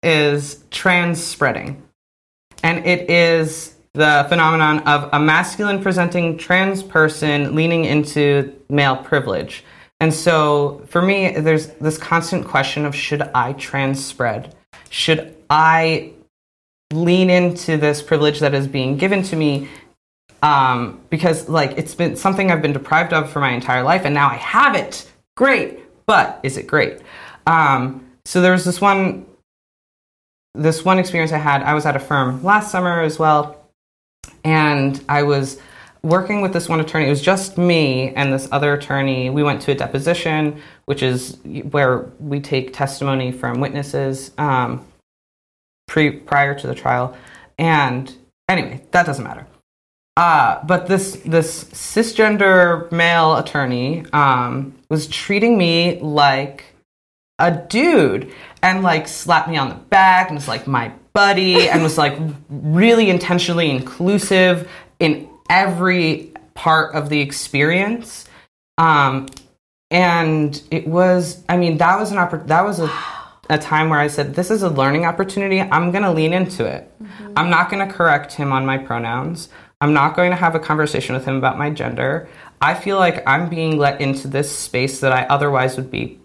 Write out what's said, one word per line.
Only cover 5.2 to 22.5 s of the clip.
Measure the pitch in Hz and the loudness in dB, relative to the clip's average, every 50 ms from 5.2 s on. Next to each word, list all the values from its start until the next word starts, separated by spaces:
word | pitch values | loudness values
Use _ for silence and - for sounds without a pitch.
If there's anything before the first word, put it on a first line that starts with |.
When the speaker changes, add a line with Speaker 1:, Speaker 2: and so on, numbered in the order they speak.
| 151 156 156 170 180 185 - - 208 202 196 190 | 4 4 4 2 2 -2 -4 -4 -2 -2 -2 0
Speaker 1:
presenting | 196 196 180 180 175 170 175 180 170 165 160 | 0 0 0 0 0 0 0 -2 -2 -2 -4
trans | 165 - - 180 185 190 196 196 190 - | -6 -2 0 2 2 2 0 -2 -4 -8
person | - - 165 156 156 156 - 160 151 147 147 143 139 - | -2 2 4 4 4 2 -2 -2 0 0 0 0 0 0
leaning | 156 160 165 170 165 160 | 0 0 2 2 0 0
into | - 147 151 147 147 - 151 147 143 143 143 131 131 - - - _ | 2 2 0 0 0 0 2 2 4 4 2 0 -2 -8 -18 -10 _
male | 139 147 143 135 131 | 0 2 2 2 0
privilege. | 131 - - - 143 123 117 95 78 - - - - - - - - - _ _ _ | -2 -2 -2 -2 0 0 -2 -4 -4 -6 -8 -12 -18 -20 -20 -20 -20 -20 _ _ _
And | 156 160 156 | 0 0 0
so | 156 - - 165 156 151 151 147 147 143 143 143 - - - | 2 2 2 4 4 4 4 2 2 0 -2 -4 -8 -18 -4
for | - 170 | -2 0
me, | 180 190 196 196 190 - | 2 2 2 2 0 0
there's | - 165 151 160 160 156 151 - - - | 0 0 0 2 2 0 0 -6 -12 -6
this | 143 156 151 | -4 -4 -4
constant | - - - 170 170 165 - - 175 - | -4 -4 -2 -2 -2 0 -2 -4 -4 -6
question | - - 139 139 - - 151 147 | -2 -2 -2 0 0 -4 -4 -4
of, | 147 143 | -4 -4
should | - - - 151 143 143 139 - | -6 -4 -4 -4 -4 -4 -2 0
I | 127 120 123 139 | -2 -2 -2 -4
trans | 139 - - - 139 135 135 135 135 135 | -8 -10 -6 -4 -2 -2 -2 -2 -4 -6
spread? | - - - 127 120 107 110 127 - - _ _ _ - - - - | -12 -6 -4 -2 -2 -2 -4 -10 -14 -20 _ _ _ -20 -20 -20 -12
Should | - - - - 160 156 160 - - - _ _ | -8 -4 0 0 0 0 -2 -10 -18 -20 _ _
I | 147 156 156 160 160 165 165 160 160 - - - - - _ _ _ _ _ _ _ _ _ _ _ _ _ _ 151 | 2 4 4 4 4 4 2 2 0 -2 -4 -8 -18 -20 _ _ _ _ _ _ _ _ _ _ _ _ _ _ -4
lean | 160 170 170 175 185 185 185 | 0 2 2 4 4 4 4
into | 180 180 180 175 175 175 - - 160 | 4 4 4 2 -2 -4 -4 -2 -2
this | 151 147 151 147 147 | 0 2 0 0 -2
privilege | - - 165 151 147 151 147 147 | -2 -2 0 2 2 2 2 2
that | 151 143 143 | 0 0 0
is | 139 139 | 0 -2
being | 135 139 139 131 127 143 | -2 -4 -4 -2 -2 -2
given | 139 160 196 208 196 185 | -2 0 0 0 -2 -2
to | 190 - | -4 -2
me? | 160 156 147 143 139 139 - - - - _ _ _ _ _ _ _ _ _ _ _ - | -2 0 0 0 -2 -6 -10 -16 -20 -20 _ _ _ _ _ _ _ _ _ _ _ 2
Um, | 151 147 139 135 131 127 120 120 107 - - - _ | 2 4 4 4 2 0 -2 -4 -8 -10 -16 -8 _
because, | 165 156 160 175 160 160 - - | -6 0 0 0 0 0 -4 -2
like, | 156 160 143 135 - | 0 0 0 0 -4
it's | - 165 - - | -6 -8 -8 -6
been | - 175 160 - | -4 -4 -4 -4
something | - - 196 190 196 196 190 | -2 -2 -2 0 2 2 2